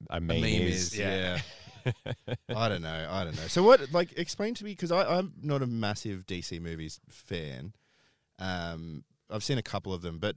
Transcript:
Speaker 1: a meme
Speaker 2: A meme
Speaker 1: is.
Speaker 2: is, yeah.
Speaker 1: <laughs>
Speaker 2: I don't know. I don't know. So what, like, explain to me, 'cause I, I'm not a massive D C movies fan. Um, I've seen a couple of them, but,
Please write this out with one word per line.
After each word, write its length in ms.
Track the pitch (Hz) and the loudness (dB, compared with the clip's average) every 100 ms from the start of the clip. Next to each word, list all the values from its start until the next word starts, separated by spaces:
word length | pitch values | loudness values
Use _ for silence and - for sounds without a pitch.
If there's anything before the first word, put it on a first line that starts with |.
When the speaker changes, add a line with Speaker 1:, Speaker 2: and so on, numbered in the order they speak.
| - | -6
Speaker 1:
a 80 | 85 | -2
meme 180 | 82 82 | 2 2
Speaker 2:
A 20 | |
meme 220 | 110 107 | 4 4
Speaker 1:
is. 320 | 90 92 90 | 4 2 0
Speaker 2:
is, 40 | 101 | -2
yeah. 420 | 98 95 92 90 - - - - | 0 0 0 -2 -6 -14 -20 -4
Speaker 1:
<laughs> 720 | 123 - 104 - - 120 - 110 | -4 -2 -6 -8 -6 -8 -4 0
Speaker 2:
I 120 | 113 | 0
don't 140 | 90 | 0
know. 240 | 80 80 80 | -2 -4 -4
I 120 | 95 | -4
don't 120 | 85 76 | -2 -4
know. 100 | 87 | 0
So 140 | 175 | 6
what, 300 | 208 254 135 | 10 10 8
like, 200 | 170 170 160 | 0 0 -2
explain 360 | 170 - 208 | -4 -2 -4
to 100 | 240 | -4
me, 100 | 208 | -8
'cause 160 | 185 175 | -6 0
I, 280 | 180 127 180 | 2 4 2
I'm 160 | 196 - | 0 -4
not 220 | 147 139 | -2 0
a 40 | 123 | 0
massive 600 | 113 104 107 110 95 92 | 0 0 -2 -4 -6 -6
D 140 | 90 | -6
C 160 | - 82 | -4 -6
movies 420 | 85 80 78 - - | -6 -6 -8 -10 -16
fan. 680 | - - 87 73 64 90 - _ _ _ _ _ - | -20 -8 -6 -6 -8 -12 -14 _ _ _ _ _ -8
Um, 640 | 92 87 85 80 82 73 - _ - | -4 -2 -4 -6 -8 -10 -14 _ -10
I've 140 | 107 | -6
seen 140 | - 127 | 0 -2
a 40 | |
couple 300 | - 98 95 | -2 -4 -4
of 100 | 87 | -4
them, 160 | 87 82 | -4 -2
but, 180 | 104 | -2